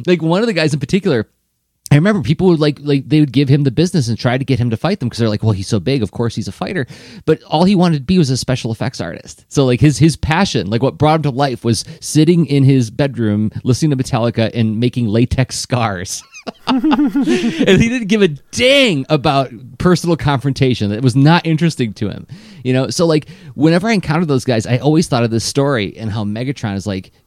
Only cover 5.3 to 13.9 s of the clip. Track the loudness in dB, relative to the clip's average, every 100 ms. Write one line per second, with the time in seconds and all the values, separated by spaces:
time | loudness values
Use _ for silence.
5.3 | 0 0 -2 -2 -4 -2 -2 -2 -4 -6
6.3 | -6 -8 -8 -8 -6 -8 -12 -20 -6 -2
7.3 | -2 -2 0 2 4 2 0 0 2 2
8.3 | 0 -2 -4 -4 -6 -6 -6 -10 -12 -16
9.3 | -20 _ 0 2 4 2 4 2 2 -2
10.3 | 0 0 -2 -2 -2 -2 0 2 2 0
11.3 | -2 -2 -2 -2 -2 -4 -14 -2 2 4
12.3 | 4 2 2 4 4 2 -2 -4 -2 -2
13.3 | 0 -2 -2 -2 0 0